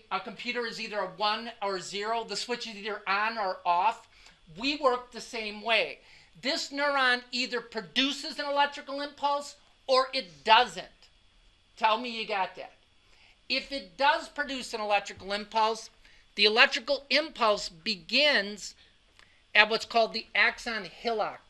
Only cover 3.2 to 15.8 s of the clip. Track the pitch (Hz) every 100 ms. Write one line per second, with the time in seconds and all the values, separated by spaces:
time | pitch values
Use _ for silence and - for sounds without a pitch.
3.2 | 220 226 196 185 175 175 208 240 - -
4.2 | - - - 160 269 302 277 240 240 226
5.2 | - 226 214 208 214 220 156 - - -
6.2 | - 165 254 320 - 285 294 277 254 247
7.2 | 247 247 247 240 233 226 175 247 269 285
8.2 | 320 294 294 285 285 285 277 277 285 -
9.2 | 285 285 285 - _ _ - 262 262 269
10.2 | 185 - 220 220 233 175 131 - - _
11.2 | _ _ _ _ _ - 190 220 247 233
12.2 | 214 202 185 - 127 - _ _ _ _
13.2 | - _ - 262 - 277 190 165 277 330
14.2 | - - 277 262 233 226 208 202 202 196
15.2 | 185 202 208 226 220 220